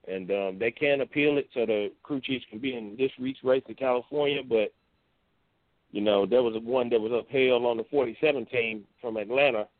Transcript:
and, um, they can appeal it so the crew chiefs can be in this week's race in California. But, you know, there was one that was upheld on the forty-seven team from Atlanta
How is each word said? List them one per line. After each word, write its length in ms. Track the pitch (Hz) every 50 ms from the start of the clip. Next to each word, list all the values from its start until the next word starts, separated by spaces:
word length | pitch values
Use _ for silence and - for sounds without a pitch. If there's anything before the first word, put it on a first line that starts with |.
| -
and, 240 | - 92 95 92 87
um, 280 | 98 101 98 95 95 95
they 120 | 113 120
can 300 | - - 151 143 139 139
appeal 380 | 127 - - 151 147 151 147 139
it 100 | - _ -
so 100 | 131 113
the 260 | 110 110 104 104 95 - _
crew 180 | - - 151 135
chiefs 240 | 123 - 131 123 - _
can 80 | 113 110
be 180 | 131 135 127
in 200 | 117 110 101 104 123
this 120 | 135 131 - -
week's 240 | 127 131 135 -
race 220 | - 131 131 135 -
in 80 | - 110
California. 680 | - 135 131 127 123 120 _ 143 147 147 143 143 - 135
But, 280 | 127 117 110 104 - _ _ _ _ _ _ _ _ _ _ _ _ _ _ _ _ _ _ _ _ _ _ _ _
you 120 | - 104
know, 240 | 104 107 104 101 98
there 160 | 95 117 127
was 120 | 123 117 110 113
one 280 | 113 113 131 131 120 120
that 100 | 120 113
was 120 | 107 110
upheld 520 | 120 117 110 _ 139 135 131 127 127 120 120
on 140 | 120 117 113
the 60 | 110
forty-seven 600 | - 147 143 127 117 110 - 156 156 143 131 113
team 380 | - 131 123 117 113 110 107 98 _ _ _
from 160 | - 120 110
Atlanta 500 | 110 101 101 123 135 143 139 120 107 104 - _